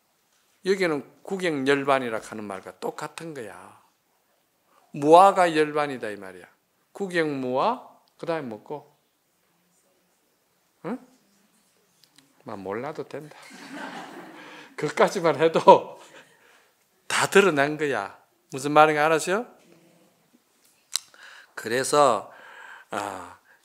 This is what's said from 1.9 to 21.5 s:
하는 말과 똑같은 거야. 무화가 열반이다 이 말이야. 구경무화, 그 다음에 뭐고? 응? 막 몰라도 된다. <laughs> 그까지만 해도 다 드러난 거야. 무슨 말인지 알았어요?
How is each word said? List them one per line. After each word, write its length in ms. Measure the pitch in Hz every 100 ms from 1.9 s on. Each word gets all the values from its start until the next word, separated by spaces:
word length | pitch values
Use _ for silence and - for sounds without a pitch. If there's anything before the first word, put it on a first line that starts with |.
| 135 123 110
하는 240 | - 110
말과 360 | 104 95 92 -
똑같은 540 | - - 151 - 165
거야. 500 | 143 104 90 98 110 _ _ _ _ _ _ _ _ _ _ _
무화가 600 | 151 143 170 196 185 175 156
열반이다 540 | 151 147 147 127 113
이 80 | 101
말이야. 280 | 95 90 - _ _ _ _
구경무화, 1000 | - 196 175 156 139 127 131 190 254 - - _ _
그 80 | 151
다음에 160 | 165
뭐고? 540 | 131 107 - 147 - _ _ _ _ _ _ _ _ _ _ _ _ _ _ _ _ _ _ _ 165
응? 140 | 254 - _ _ _ _ _ _ _ _ _ _ _ _ _
막 160 | 123 104
몰라도 440 | 95 107 139 151
된다. 320 | 135 135 151 - - - - - - - -
<laughs> 720 | - - - - - - -
그까지만 600 | 151 - 185 196 165 139
해도 640 | 160 170 - 147 - - - - - _ _ _ _ _ _ _ -
다 200 | - 143
드러난 500 | 190 196 147 143 151
거야. 400 | 151 117 98 - _ _ _
무슨 200 | 135 143
말인지 280 | 151 156 151
알았어요? 480 | 156 160 160 196 247 - _ - _ _ _ _ _ _ _ _ _ _ _ - - - - - -